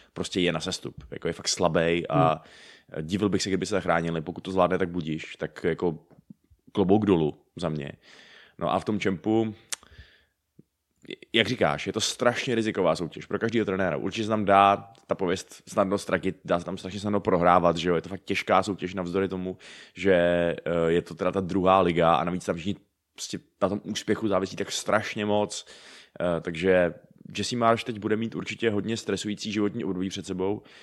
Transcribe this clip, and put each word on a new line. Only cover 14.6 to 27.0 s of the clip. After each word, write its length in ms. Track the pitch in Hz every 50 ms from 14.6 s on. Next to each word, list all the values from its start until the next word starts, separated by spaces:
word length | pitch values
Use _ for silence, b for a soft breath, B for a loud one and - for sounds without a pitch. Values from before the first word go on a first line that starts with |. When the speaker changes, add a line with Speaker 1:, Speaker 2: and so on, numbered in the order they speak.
| 101 98 101 101 - - - - _
Speaker 1:
ta 80 | - 87
pověst 480 | - 95 87 92 92 - - - - _ -
snadno 300 | - 107 101 95 101 98
ztratit, 420 | - - 95 87 90 92 - - -
dá 140 | 82 87 87
se 60 | 85
tam 140 | 87 95 92
strašně 220 | - 92 98 101
snadno 200 | 101 104 101 101
prohrávat, 560 | - 90 95 85 87 87 87 90 87 87 85
že 120 | 82 82 90
jo? 60 | 85
Je 80 | 80
to 60 | - 85
fakt 140 | 98 92 -
těžká 380 | - 98 - - - 98 95
soutěž 320 | 92 104 92 - 87 90 92
navzdory 340 | 98 87 87 87 95 98 90
tomu, 280 | 92 92 92 92 92 B B B B B B B B
že, 200 | 90 90 98 92
eh, 420 | 87 87 87 87 87 85 85 78 - - - 85 85 82 82
je 100 | 85 85
to 120 | 82 - 82
teda 180 | - 95 90
ta 80 | 85 98
druhá 400 | 95 82 90 98 90 92 95 95
liga 340 | 92 87 82 82 82 82 85
a 100 | 67 85
navíc 200 | 87 90 90 -
tam 120 | - 87
všichni 200 | 85 78 101 92 - _ _ _ _ _ _ _
prostě 240 | - - - - 95 - _ _ _
na 60 | 98 92
tom 120 | 101 104 -
úspěchu 440 | - 107 - - - 104 - 110 104
závisí 280 | 95 92 95 - -
tak 160 | - 101 -
strašně 520 | - - - - 98 107 104 - - 113 104
moc. 420 | 104 104 104 104 104 - - - B B B B B B B B B B -
Eh, 200 | 85 90 85 82
takže 540 | 80 90 82 80 90 95 92 90 87 85 80 -